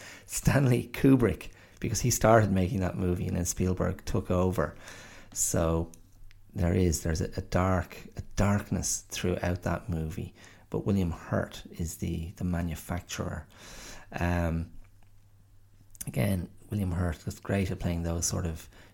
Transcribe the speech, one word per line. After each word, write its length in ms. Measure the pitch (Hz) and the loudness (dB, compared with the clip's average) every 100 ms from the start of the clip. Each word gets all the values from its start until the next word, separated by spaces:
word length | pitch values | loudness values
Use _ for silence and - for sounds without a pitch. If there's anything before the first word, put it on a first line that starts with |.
| - - - | -18 -20 -10
Stanley 640 | - - 135 135 120 - | 0 4 6 6 4 0
Kubrick, 560 | - 135 131 113 78 - - - - | 2 6 6 6 2 -6 -18 -20 -8
because 220 | - 107 | -4 0
he 80 | 127 | 2
started 420 | - 110 113 104 | 4 8 8 8
making 280 | 95 90 98 | 4 2 0
that 160 | 90 98 | -2 0
movie 300 | 92 87 92 | 0 0 0
and 100 | 92 | -2
then 80 | 87 | -2
Spielberg 580 | - 90 90 90 85 - | 0 0 2 -2 -2 -2
took 260 | 104 - | -2 0
over. 440 | 90 92 90 73 - - - - - - | 2 2 2 -2 -4 -16 -18 -18 -20 -12
So 580 | - - - 82 82 82 - - - - - - | -4 0 2 2 2 -2 -8 -20 -20 -20 -20 -12
there 200 | - 85 | 0 2
is, 280 | 85 90 76 | 4 4 2
there's 200 | 85 80 | 0 -2
a, 80 | - - | -2 -6
a 40 | |
dark, 560 | - 92 92 92 - - - - | -2 2 2 2 -2 -10 -14 -14
a 40 | - - | -6 0
darkness 720 | 101 101 - 95 80 - - | 2 2 0 -2 -2 -6 -8
throughout 540 | - 92 87 87 90 | -4 -2 0 -2 -2
that 260 | - 85 - | -2 -4 -4
movie. 440 | 82 80 - 87 - - - - | -4 -4 -6 -10 -14 -20 -20 -8
But 160 | 107 107 | -4 0
William 260 | 101 87 | 0 0
Hurt 520 | 85 - 98 - - - | -4 -4 -2 -2 -8 -14
is 240 | - 82 - | -8 -8 -6
the, 360 | 90 85 82 - | -6 -4 -6 -6
the 60 | |
manufacturer. 1040 | 90 85 85 80 - 87 - - 90 78 - - - - - - - - | -4 -2 -2 -6 -6 -8 -6 -8 -6 -6 -12 -18 -18 -16 -16 -16 -12 -4
Um, 480 | 87 87 85 82 82 - - - - - - - - - - - - - - | 0 2 0 0 -4 -10 -18 -20 -20 -20 -20 -20 -20 -20 -20 -20 -20 -14 -6
again, 420 | 135 113 95 - - - | 0 2 0 -4 -12 -6
William 220 | 107 95 | -2 -2
Hurt 340 | 87 90 82 - | 0 -2 -2 -8
was 140 | - | -8
great 320 | - 98 90 | -2 0 0
at 80 | 90 | -2
playing 240 | 92 85 | -2 -2
those 220 | 85 82 85 | -2 -2 -2
sort 200 | 90 87 | -2 -4
of 220 | 78 - - - | -6 -12 -20 -20